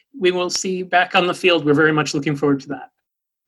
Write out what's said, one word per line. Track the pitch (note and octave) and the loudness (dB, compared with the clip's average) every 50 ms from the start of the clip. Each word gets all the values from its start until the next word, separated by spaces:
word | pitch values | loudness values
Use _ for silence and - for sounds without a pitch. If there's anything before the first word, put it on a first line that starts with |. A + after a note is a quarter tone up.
| _ _ - C#4 | _ _ -8 -2
we | F#3 F3+ | 0 0
will | F3+ F3+ F3+ F3 | 0 0 -2 -4
see | F3 - - G3 F#3 | -4 -4 -4 -4 -6
you | F3+ F#3 | -6 -4
back | F3+ - F3 F3+ F3 - | -2 0 0 0 2 2
on | F#3+ F3+ | 2 2
the | F3+ E3+ | 2 -2
field. | - - F3+ F3 E3 D3 | 0 2 2 2 4 2
We're | D3+ D3 | 2 2
very | C#3+ D#3+ D#3 D#3 | 4 4 2 2
much | D3+ D3 C#3+ - | 0 -2 -2 -4
looking | D3+ C#3+ D#3 D3 | -4 -4 -4 -2
forward | C#3+ D3+ C#3+ C#3 C3+ | 0 0 0 0 -2
to | - - | -4 -8
that. | C#3 - - - _ _ _ _ _ _ _ _ _ _ _ | -12 -14 -14 -18 _ _ _ _ _ _ _ _ _ _ _